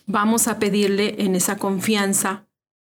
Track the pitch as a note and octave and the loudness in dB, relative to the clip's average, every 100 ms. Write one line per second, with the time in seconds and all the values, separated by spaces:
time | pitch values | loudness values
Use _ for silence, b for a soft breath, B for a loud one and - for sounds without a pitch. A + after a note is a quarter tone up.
0 | - G#3 G#3 A3+ A3+ G#3+ G#3+ G3+ G3+ G3 | -4 0 2 2 0 0 0 2 2 2
1 | G3+ - G3 F#3 F3+ G3 G3 G3 G3+ G#3 | 0 -2 0 0 0 -2 -2 -2 0 0
2 | G3 G3 G3 G3 - _ _ _ | 2 0 -2 -6 -12 _ _ _